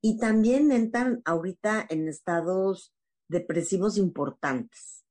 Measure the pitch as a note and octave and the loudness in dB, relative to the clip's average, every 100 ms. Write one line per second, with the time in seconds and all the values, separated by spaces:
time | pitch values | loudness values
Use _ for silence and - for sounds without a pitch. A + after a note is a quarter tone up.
0 | A3 - A3+ A3 A3 B3+ D4+ B3+ A3+ A#3+ | 0 0 2 4 4 4 4 4 2 0
1 | B3+ A#3 - E3 E3+ F3+ G#3+ G#3+ - D#3+ | 0 -2 -2 -2 -2 -4 -2 -2 -2 -4
2 | D#3 D3 - E3+ E3 F#3 F#3+ F#3+ - _ | -4 -6 -4 -2 0 0 -2 -4 -8 _
3 | _ _ _ F3 F3 E3 E3 F#3 G3+ G#3 | _ _ _ -6 -2 -4 -2 0 0 2
4 | F#3 D#3+ C#3+ - C#3+ C3 A#2+ - - - | 0 0 -6 -4 -4 -4 -6 -14 -20 -20
5 | _ | _